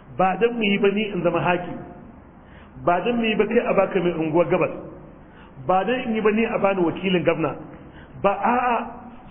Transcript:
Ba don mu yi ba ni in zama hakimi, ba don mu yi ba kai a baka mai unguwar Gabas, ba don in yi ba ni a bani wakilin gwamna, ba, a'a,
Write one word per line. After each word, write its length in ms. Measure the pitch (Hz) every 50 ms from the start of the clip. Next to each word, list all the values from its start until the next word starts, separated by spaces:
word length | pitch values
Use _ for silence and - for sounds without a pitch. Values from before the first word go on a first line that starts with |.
| - - 127
Ba 200 | - 185 190 180 180
don 140 | 233 240 240
mu 60 | 233
yi 160 | 214 202 202 196
ba 100 | 202 196
ni 140 | 196 208 220 202 -
in 80 | 175
zama 180 | 165 175 165 165
hakimi, 380 | 147 175 180 - - - - - - - - - - - - - - - - - - - - - - - - - 127
ba 160 | 165 175 185 -
don 120 | 240 240
mu 80 | 233 226
yi 100 | 220 214
ba 100 | 185 214
kai 120 | 220 226 233
a 140 | - - 185
baka 260 | 190 190 185 - 185
mai 120 | 170 175
unguwar 340 | 170 156 160 160 151 175 170 160
Gabas, 220 | 180 160 151 - - - - - - - - - - - - - - - - - - - 127
ba 180 | 151 185 185 190
don 160 | 233 254 247
in 140 | 247 233 220
yi 60 | 220
ba 100 | 202 214
ni 120 | 214 220 226
a 140 | 220 - -
bani 220 | 196 196 196 185
wakilin 400 | 170 160 - - 185 190 180 170 143
gwamna, 300 | 165 165 156 156 135 123 - - - - - - - - - - - - -
ba, 100 | - 196 196
a'a, 400 | - - 226 240 247 247 247 240 233 240 - - - - - - - - -